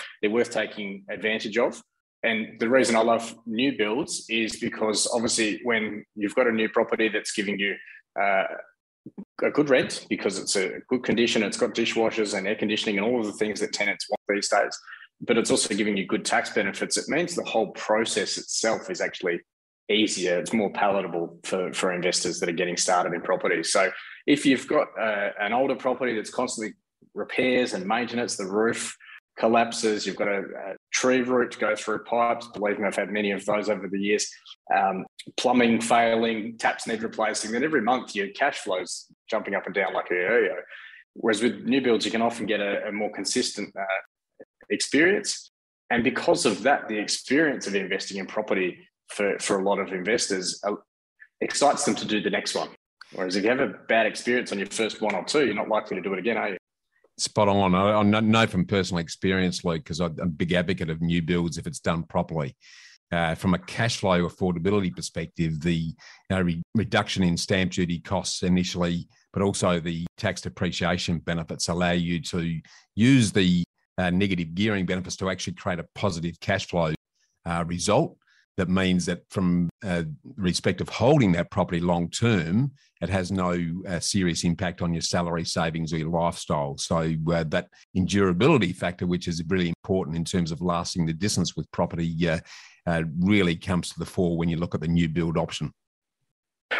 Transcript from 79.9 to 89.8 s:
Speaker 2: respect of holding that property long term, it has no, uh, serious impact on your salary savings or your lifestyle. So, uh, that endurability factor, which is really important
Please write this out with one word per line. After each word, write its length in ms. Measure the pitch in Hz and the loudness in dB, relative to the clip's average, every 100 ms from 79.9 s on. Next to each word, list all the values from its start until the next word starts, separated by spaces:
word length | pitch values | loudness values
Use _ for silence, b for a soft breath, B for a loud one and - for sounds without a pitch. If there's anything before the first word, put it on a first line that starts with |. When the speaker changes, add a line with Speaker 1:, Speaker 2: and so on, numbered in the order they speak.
| 87 80 73 - - | -2 -4 -8 -14 -4
Speaker 2:
respect 460 | 92 82 110 90 | -2 0 0 -2
of 80 | 87 | -4
holding 420 | - 117 156 104 | 2 4 6 6
that 160 | 85 85 | 2 0
property 280 | 98 87 87 | -2 0 0
long 300 | 87 87 85 | 0 0 0
term, 600 | - 117 104 80 101 139 - b b | 0 2 2 2 2 0 -4 b b
it 100 | 85 | -2
has 220 | 95 90 | -2 -2
no, 240 | 95 90 87 85 87 95 | 0 0 0 -2 -6 -6
uh, 120 | 87 | -4
serious 440 | - 101 90 80 | -2 0 2 2
impact 380 | 90 80 90 85 | 0 0 -2 -2
on 100 | 87 | -2
your 120 | 82 | -2
salary 420 | - 90 85 85 80 | 0 0 0 -2 -2
savings 480 | 92 82 82 80 | -2 -2 -2 -4
or 40 | 82 | -2
your 100 | 78 | -2
lifestyle. 640 | 85 85 - - 78 71 71 | 0 0 -2 -4 -2 -2 -4
So, 360 | - 85 82 80 78 | -2 0 0 0 0
uh, 140 | 85 80 | 0 0
that 180 | 90 87 b b 92 | -2 -4 b b -2
endurability 800 | 90 98 95 87 131 143 87 90 | 2 4 4 6 6 6 2 -2
factor, 300 | 90 87 90 | -4 -2 -2
which 220 | 87 90 | -2 -2
is 160 | 82 82 | -4 0
really 220 | 92 87 | 0 0
important 480 | 85 | -2